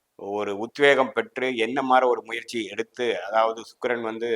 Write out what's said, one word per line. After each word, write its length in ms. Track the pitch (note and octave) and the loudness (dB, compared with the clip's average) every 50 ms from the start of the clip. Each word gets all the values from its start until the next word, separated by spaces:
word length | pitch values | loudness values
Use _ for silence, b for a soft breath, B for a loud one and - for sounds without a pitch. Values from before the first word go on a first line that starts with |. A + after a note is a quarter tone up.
| _ _ _ - | _ _ _ -14
ஒரு 340 | - G2+ G2+ G#2 G#2 G#2 G2 G2+ | -10 -6 -6 -4 -4 -4 -4 -6
உத்வேகம் 540 | A2+ A#2 - - C#3+ C#3+ C#3 C3 C3 A2+ | -6 -6 0 4 6 6 6 6 4 0
பெற்று 340 | - A#2 A2 - - C3 B2+ C3 B2+ | -2 -4 -6 -6 -6 -6 -4 -4 -2
என்ன 220 | A2 A2 A2+ C3 C#3+ | -2 -2 -2 -2 -2
மாதிரி 240 | C3 B2+ B2+ B2+ C3 | 0 4 4 6 6
ஒரு 160 | B2 A#2+ A2 | 4 2 0
முயற்சி 360 | A2 A2+ A#2 A#2 A2+ - A#2+ A#2 G#2 | -2 -8 -10 -10 -10 -8 -6 -6 -6
எடுத்து, 400 | F#2+ G#2 G#2+ A2+ - - B2+ B2 A#2 G2 F2+ | -6 -6 -8 -8 -8 -6 -4 -2 -2 -2 -2
அதாவது 380 | F2+ G2 G#2+ A2+ A2+ A2+ A2+ A#2 A2 | -4 0 2 2 2 2 0 -4 -10
சுக்கிரன் 400 | - - _ - B2 A#2+ A#2 A2+ | -16 -10 _ -4 -4 -2 -2 -4
வந்து 240 | A2 A2+ A2+ A#2 A#2+ A2+ | -6 -6 -6 -4 -2 -2